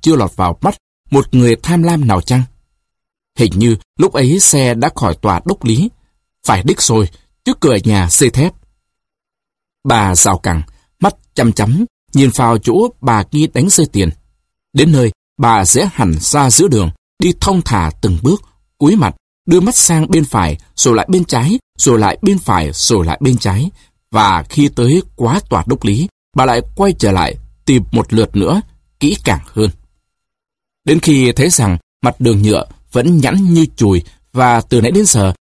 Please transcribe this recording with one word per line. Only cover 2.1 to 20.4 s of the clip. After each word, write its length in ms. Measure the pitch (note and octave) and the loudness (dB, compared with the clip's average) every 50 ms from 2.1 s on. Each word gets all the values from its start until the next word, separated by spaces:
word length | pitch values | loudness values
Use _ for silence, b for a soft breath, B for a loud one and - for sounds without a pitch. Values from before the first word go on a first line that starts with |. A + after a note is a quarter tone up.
| G2 F2+ | -2 -2
chăng? 220 | - - B2+ B2+ B2+ B2+ _ _ _ _ _ _ _ _ _ _ _ _ _ _ _ _ _ | -2 -2 -2 -2 -2 -4 _ _ _ _ _ _ _ _ _ _ _ _ _ _ _ _ _
Hình 140 | - A#2+ F#2+ D#2+ | -2 -2 0 0
như 200 | F#2+ A2+ A#2+ A2 - - _ _ | 0 0 0 0 -2 -4 _ _
lúc 160 | - - G3 - | -2 -2 0 0
ấy 260 | C#3 C3 B2 D#3+ G3 | 0 0 0 0 0
xe 340 | - - - C#3+ C3+ B2 A#2+ | 0 0 2 2 0 0 0
đã 160 | A#2 B2+ D#3+ - | -2 -2 -4 -4
khỏi 200 | - B2+ F#2+ D#2+ | -4 -4 -4 -4
tòa 260 | - - G#2+ F2+ E2+ - | -2 -2 -2 -2 -2 -4
đốc 180 | - G3+ - - | -6 -6 -4 -2
lý. 260 | A#2 A2 B2 F#3+ A#3+ - _ _ _ _ _ _ _ _ _ - | -2 0 0 -2 -2 -6 _ _ _ _ _ _ _ _ _ -4
Phải 180 | - A2+ F#2 A2+ | -2 -2 0 0
đích 180 | - - - | -2 -2 -2
rồi, 280 | - - A#2+ A2 G#2 F2 b b b b _ _ _ | -2 0 0 0 0 -2 b b b b _ _ _
trước 140 | - - - | -6 -4 0
cửa 180 | - D3 A#2+ G2 - | 0 0 0 0 0
nhà 260 | A2 G#2+ G2 F2+ E2+ | 0 0 0 0 0
xây 200 | - - C#3+ A#2+ | 0 2 2 2
thép. 240 | - C3 D3 F#3 - _ _ _ _ _ _ _ _ _ _ _ _ _ _ _ _ _ _ _ _ _ _ _ _ _ - | 2 0 -2 -2 -4 _ _ _ _ _ _ _ _ _ _ _ _ _ _ _ _ _ _ _ _ _ _ _ _ _ -4
Bà 320 | A#2 A#2+ A2+ G#2 F#2+ F2+ | -2 0 0 0 0 0
rào 220 | E2+ - G#2 F#2+ | 0 0 0 0
cẳng, 240 | E2+ - F#2 E2+ D#2+ D2+ - - _ _ _ _ _ | -2 -2 -4 -4 -4 -6 -8 -14 _ _ _ _ _
mắt 160 | F#3+ G#3 - _ _ _ _ | -2 -2 -2 _ _ _ _
chăm 200 | - B2 A#2 - | 0 0 0 0
chăm, 320 | - G#2 G#2+ B2+ F3+ A#3+ - _ _ _ _ - | 0 -2 0 0 -2 -2 -4 _ _ _ _ 0
nhìn 160 | C#3 C#3 B2+ G#2+ | 2 2 2 2
vào 220 | - B2+ A#2 A#2 | 0 0 0 0
chỗ 320 | G#2+ - B2 A#2 F#3 A3+ B3 - _ | 0 0 0 0 0 0 -2 -4 _
bà 220 | - B2+ A2+ G#2+ G2 | -2 -2 0 -2 -2
kia 240 | - - D3 D#3 D#3 - | -2 -2 -2 -2 -2 -2
đánh 160 | B2 C#3+ G3+ | -2 -2 0
rơi 180 | - - D#3 C3 | 0 0 0 0
tiền. 180 | - G2+ F#2 D#2 - - _ _ _ _ _ _ _ _ _ _ - | 0 -2 -2 -2 -4 -8 _ _ _ _ _ _ _ _ _ _ -2
Đến 180 | - D3+ E3+ | 2 2 4
nơi, 200 | D3+ C3+ B2 A2 - - _ _ _ | 4 2 2 0 -2 -6 _ _ _
bà 280 | - C#3 A#2 A2+ G#2 F#2+ | -2 0 2 2 2 2
rẽ 240 | - - C3+ F#3+ F#3+ - | 0 0 0 0 -2 -2
hẳn 200 | - A#2 F2+ D#2+ D#2 | -2 -2 -2 -2 -2
ra 300 | - - D3 D3 C#3 B2+ | -4 -2 0 0 2 2
giữa 180 | - - F3+ | 2 2 2
đường, 220 | F#3+ C3+ G#2+ F#2 D#2+ - - _ _ _ - | 2 2 0 0 -2 -6 -10 _ _ _ -4
đi 140 | - F3+ E3+ - | -2 -2 -2 -2
thong 200 | - G3 F#3+ F3+ E3 | -2 -2 -2 -2 -2
thả 260 | - A#3 F#2+ E2+ D#2 - - | -2 -2 -2 -2 -4 -4 -4
từng 160 | - G2+ F2 D#2+ | -4 -2 -2 -2
bước, 200 | G2+ C#3 G3 G#3+ - _ _ _ _ _ _ | 0 0 -2 -2 -4 _ _ _ _ _ _
cúi 180 | _ C#3+ D3+ G#3 | _ 0 2 2
mặt, 200 | G#3+ C3+ F#2+ - - _ _ _ _ _ | 2 0 -2 -4 -8 _ _ _ _ _
đưa 140 | - E3 E3 | 0 2 2
mắt 160 | F3 A3+ B3+ | 2 2 0
sang 360 | - - - E3+ D#3+ D3+ - | 0 0 0 0 0 0 0
bên 140 | F#3 E3 D3+ | 0 0 0
phải, 320 | - - G#2+ | 0 -2 -2